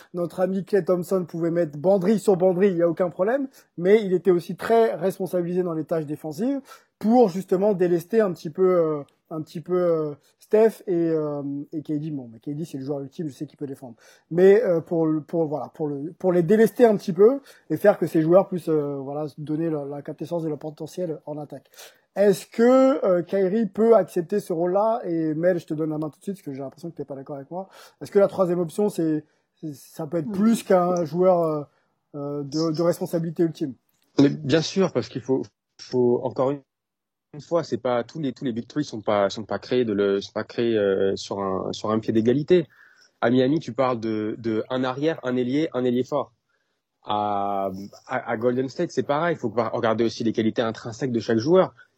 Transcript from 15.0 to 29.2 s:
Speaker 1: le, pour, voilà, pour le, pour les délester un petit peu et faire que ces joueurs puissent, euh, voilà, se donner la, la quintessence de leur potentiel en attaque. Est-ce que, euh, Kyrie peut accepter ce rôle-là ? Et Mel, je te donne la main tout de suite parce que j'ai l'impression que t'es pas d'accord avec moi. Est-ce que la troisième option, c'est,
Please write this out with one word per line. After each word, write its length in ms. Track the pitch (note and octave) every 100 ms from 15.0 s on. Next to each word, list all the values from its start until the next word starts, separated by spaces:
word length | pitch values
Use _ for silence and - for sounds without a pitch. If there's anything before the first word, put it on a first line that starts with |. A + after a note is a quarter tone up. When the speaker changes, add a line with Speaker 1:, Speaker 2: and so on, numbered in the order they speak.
| D#3+
Speaker 1:
le, 120 | D#3
pour, 280 | C#3+ E3+ D#3
voilà, 240 | C#3+ A#2+
pour 140 | - D3+
le, 260 | C#3 D#3+ -
pour 120 | F#3
les 120 | F3
délester 420 | E3 G#3+ A3 - A#3
un 100 | G3+
petit 160 | -
peu 300 | E3 G#3+ C#4 - - -
et 60 | D#3
faire 200 | G3+ F#3
que 80 | D#3+
ces 160 | E3
joueurs 260 | D#3 F#3 F#3
puissent, 220 | F3+ E3
euh, 260 | D#3 C#3+ C#3
voilà, 300 | C3+ C#3+ D3+
se 60 | D#3
donner 300 | D3 D3+ E3
la, 120 | D3+
la 200 | C#3 C#3+
quintessence 400 | D3+ D3+ D3+ E3+
de 40 | D#3+
leur 120 | C#3+
potentiel 600 | D#3 D3+ D#3 - F3 D3 -
en 140 | D3+
attaque. 300 | C#3 C3+ _ - - _ _ F#3+
Est-ce 300 | G3+ F#3+ -
que, 580 | - A#3+ C4 C4 C#4
euh, 200 | G3+ F3+
Kyrie 420 | E3+ G3 F#3 A3 G#3
peut 300 | - A3+ A3
accepter 440 | F3+ F3+ D#3+ G3+
ce 140 | G3
rôle-là ? 480 | E3 F3 F#3+ A3 A#3 G3
Et 280 | E3 D#3
Mel, 260 | D3+ F3 F3
je 60 | -
te 80 |
donne 160 | D3+ D#3
la 80 | D3+
main 120 | D#3
tout 80 | -
de 40 |
suite 120 | - F#3
parce 100 | D3
que 80 |
j'ai 80 | C3+
l'impression 300 | C3+ - E3+
que 40 | D#3+
t'es 100 | C#3
pas 100 | C3+
d'accord 200 | C3+ C#3+
avec 120 | C3+
moi. 180 | F3 F#3+ - - -
Est-ce 100 | D3
que 80 | G3+
la 80 | G3
troisième 320 | - F3 F3
option, 300 | E3 - G#3
c'est, 360 | - D#3+ D3+